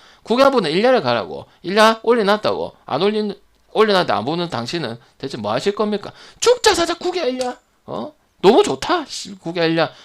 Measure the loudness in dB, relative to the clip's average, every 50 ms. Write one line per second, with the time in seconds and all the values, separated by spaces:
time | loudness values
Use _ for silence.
0 | -20 -20 -20 _ _ -2 2 4 4 4 4 2 0 0 0 2 2 4 2 2
1 | 2 0 0 -2 -2 -6 -10 -12 -14 -16 _ _ -10 -2 2 4 4 4 4 2
2 | 2 2 2 2 2 2 0 2 0 -2 -2 -2 -4 -8 -10 _ _ -6 -4 -2
3 | 0 0 0 -2 -4 -4 -8 -10 _ _ _ _ _ _ 0 2 2 4 4 2
4 | 2 0 0 -2 -2 -2 -4 -4 -4 -4 -6 -6 -6 -6 -6 -6 -6 -6 -8 -12
5 | -16 _ _ _ -12 -10 -10 -6 -4 -4 -2 -2 -2 -2 -2 -2 -2 -4 -4 -6
6 | -8 -10 -16 -18 -20 -20 -10 _ 2 2 2 4 4 2 2 2 0 -2 -4 -4
7 | -6 -6 -4 -4 -4 -4 -4 -4 -6 -6 -8 -10 _ _ _ _ _ -12 -10 -10
8 | -10 -10 -14 _ _ _ _ _ 4 6 6 6 4 2 0 -4 -4 -2 -2 -2
9 | -4 -6 -10 -12 -12 -14 -16 -14 -12 -8 -4 -2 0 0 2 0 0 -2 -4 -10
10 | -16